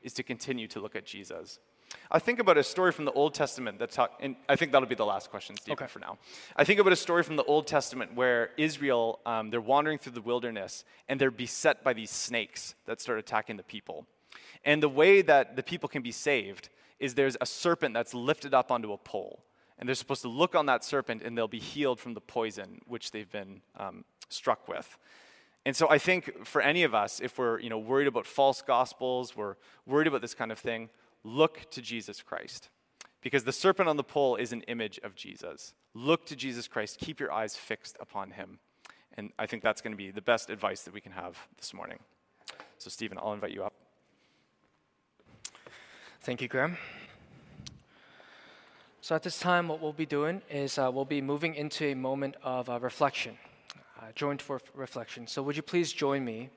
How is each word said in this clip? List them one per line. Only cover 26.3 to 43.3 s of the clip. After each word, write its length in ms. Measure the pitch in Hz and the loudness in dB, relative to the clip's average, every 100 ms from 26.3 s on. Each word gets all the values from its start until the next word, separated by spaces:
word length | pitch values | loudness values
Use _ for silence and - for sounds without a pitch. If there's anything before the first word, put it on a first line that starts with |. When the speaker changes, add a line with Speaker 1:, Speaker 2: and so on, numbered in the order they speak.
| - 104 | -12 -2
Speaker 1:
for 160 | 151 | 2
any 220 | 127 170 | 4 4
of 100 | 160 | 4
us, 260 | 110 101 - | 4 2 -4
if 160 | 123 - | -6 -2
we're, 220 | 120 113 | 0 0
you 100 | 120 | -4
know, 100 | 110 | -6
worried 280 | 110 135 143 | 2 2 4
about 200 | 117 - | 0 -4
false 360 | - 139 131 | 2 2 2
gospels, 760 | - 123 127 - 131 127 123 - | 2 2 2 -2 -2 -2 -4 -8
we're 200 | 104 98 _ - | -8 -10 _ -20
worried 220 | - 139 156 | 0 2 4
about 140 | 135 | 0
this 120 | 117 | -4
kind 180 | - 113 | -6 -6
of 60 | 110 | -6
thing, 300 | 123 113 113 _ _ _ | -6 -6 -8 _ _ _
look 440 | 113 123 156 - - | -8 2 2 2 -16
to 100 | - | -14
Jesus 380 | 113 117 104 101 | -8 -8 -8 -14
Christ. 460 | - - - - - _ _ _ - _ | -10 -12 -10 -16 -18 _ _ _ -20 _
Because 220 | 131 139 | 0 0
the 80 | 120 | 0
serpent 360 | - 185 185 175 | 2 4 6 4
on 80 | 151 | 2
the 80 | |
pole 300 | 135 147 139 110 | 0 2 4 2
is 160 | 120 | -2
an 100 | 120 | -6
image 360 | - 117 107 - | -6 -6 -6 -8
of 100 | 101 | -14
Jesus. 580 | 95 92 92 87 71 - _ _ | -14 -16 -14 -14 -14 -18 _ _
Look 320 | 113 131 165 - | -6 0 0 0
to 100 | 143 | -10
Jesus 300 | 131 120 113 | -8 -8 -6
Christ. 300 | 117 107 - | -6 -6 -8
Keep 220 | - 156 | -12 -6
your 100 | 143 | -4
eyes 240 | 92 107 - | -4 -4 -8
fixed 400 | - 110 - - | -10 -10 -10 -18
upon 320 | - 104 98 | -12 -10 -10
him. 260 | 98 95 90 _ _ - _ _ - | -12 -16 -16 _ _ -20 _ _ -14
And 160 | 104 - | -12 -8
I 80 | 110 | -8
think 160 | 113 | -2
that's 180 | 110 107 | -2 -2
gonna 140 | 117 104 | -6 -10
be 140 | 98 | -12
the 100 | 101 | -6
best 280 | 101 113 - | 0 0 0
advice 320 | 104 101 95 | -6 -6 -6
that 100 | - | -12
we 60 | 101 | -16
can 120 | 98 | -16
have 260 | 92 90 87 - _ | -14 -12 -14 -20 _
this 140 | - | -14
morning. 260 | 92 90 87 _ _ _ _ - - - _ | -14 -16 -16 _ _ _ _ -20 -20 -20 _
So, 120 | - | -16
Stephen, 280 | - 110 95 | -10 -8 -6
I'll 140 | 107 | -8